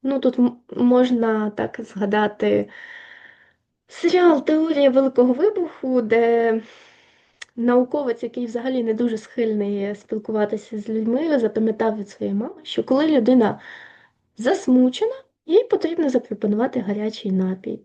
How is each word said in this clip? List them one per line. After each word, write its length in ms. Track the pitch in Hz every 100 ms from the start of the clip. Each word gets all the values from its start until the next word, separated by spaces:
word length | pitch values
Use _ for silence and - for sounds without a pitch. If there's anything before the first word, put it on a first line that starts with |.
Ну, 180 | 262 269
тут 180 | 254 -
м-, 180 | 247 240 _ -
можна 720 | 247 247 254 247 226 220 214
так 300 | 208 220 -
згадати 880 | 226 190 202 208 208 208 208 208 208 - - - - - - _ _ _ _ _ _
серіал 580 | - 339 359 349 294
«Теорія 460 | 262 311 320 285 277
Великого 420 | 254 269 254 254
Вибуху», 720 | 247 392 427 330 - 262 254
де 580 | 220 226 233 233 233 220 220 - - _ _ _ _ _ - -
науковець, 680 | 233 247 247 294 269 233
який 240 | 233 247 240
взагалі 360 | 233 254 262
не 120 | 226
дуже 240 | 220 240 220
схильний 760 | - - 226 214 202 202 196
спілкуватися 840 | 208 _ 220 214 220 208 214 - 214
з 100 | 208
людьми, 500 | 220 220 247 330 285
запам'ятав 600 | 226 220 220 220 220 214
від 100 | 196
своєї 260 | - 208
мами, 260 | 196 262 -
що 220 | - -
коли 220 | 226 262 311
людина 520 | 294 220 254 214 - - - - - _ _ _ -
засмучена, 760 | 233 392 - 254 254 254 440 523 _ _ -
їй 180 | 359
потрібно 460 | 508 370 320 339 302
запропонувати 680 | 247 - 208 208 208 262 254
гарячий 520 | 196 208 214 214 208
напій. 480 | 190 185 185 - -